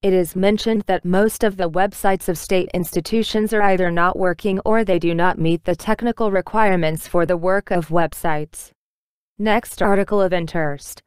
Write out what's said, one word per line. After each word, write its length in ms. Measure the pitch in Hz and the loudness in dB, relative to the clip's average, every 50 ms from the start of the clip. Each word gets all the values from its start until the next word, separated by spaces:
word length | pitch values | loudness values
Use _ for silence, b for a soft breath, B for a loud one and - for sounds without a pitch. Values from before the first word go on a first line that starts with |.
It 120 | - 196 185 | 2 2 2
is 240 | 185 180 165 - | 2 0 0 -2
mentioned 460 | 190 185 202 214 208 - 226 226 214 202 | 0 2 2 2 0 0 -2 -2 -2 0
that 160 | - 185 180 _ | -2 -2 -2 _
most 400 | 175 185 190 208 220 - - - | 0 2 2 2 0 0 0 -2
of 140 | 214 196 | -2 0
the 120 | 190 185 170 | -2 -4 -2
websites 600 | 156 180 190 208 - - - 202 190 190 - - | 0 0 0 0 -2 -2 0 0 0 0 -2 -4
of 80 | 175 | -6
state 320 | 160 - - 196 185 180 - - | -6 -4 -2 0 0 0 -2 -4
institutions 760 | 180 175 - - 175 165 - 220 226 214 - - 214 214 214 | -4 -4 -2 -4 -6 -4 -2 -2 -2 -2 0 0 -2 -2 0
are 100 | 226 208 | 0 2
either 300 | 202 196 190 185 185 175 | 4 4 4 2 2 0
not 260 | 170 170 170 180 - | 2 2 2 0 0
working 440 | - 190 185 175 165 - 208 190 190 | 0 -2 -2 -2 -2 -2 -2 -2 0
or 240 | - - 214 226 226 | 0 2 2 2 2
they 140 | 190 185 170 | 2 0 2
do 140 | 170 170 170 | 2 0 0
not 240 | 165 170 180 160 | 2 2 2 2
meet 280 | - 160 165 170 170 _ | 2 0 0 0 0 _
the 100 | - 175 | -4 -4
technical 560 | - - - 220 - 226 240 226 - 226 214 | -4 -2 -4 -2 0 0 -4 -2 0 -2 0
requirements 800 | 196 190 180 - - 220 220 208 190 175 165 156 160 156 - - | 0 0 -2 0 0 2 4 4 4 2 2 0 -2 -4 -8 -2
for 160 | - 175 170 | 0 0 2
the 120 | 160 180 | 2 0
work 340 | 170 165 185 190 202 - - | 0 0 0 0 0 0 0
of 180 | 196 175 160 - | -2 -2 -2 0
websites. 840 | 160 175 165 156 - - - 170 156 151 151 156 - - - - _ _ _ _ _ _ _ _ _ _ _ _ _ _ | 0 2 2 0 -2 -4 -2 -2 -2 -2 -4 -8 -12 -20 -20 -20 _ _ _ _ _ _ _ _ _ _ _ _ _ _
Next 420 | 202 220 208 233 - - - - | 0 2 2 2 0 -4 -6 -2
article 400 | - 214 196 196 196 - 208 202 | 2 2 2 2 2 0 2 2
of 120 | 196 180 175 | 2 2 0
interest. 680 | 180 170 156 - 170 160 147 143 139 - - - - _ | -2 -4 -2 -2 -2 -2 -2 -4 -6 -12 -18 -20 -20 _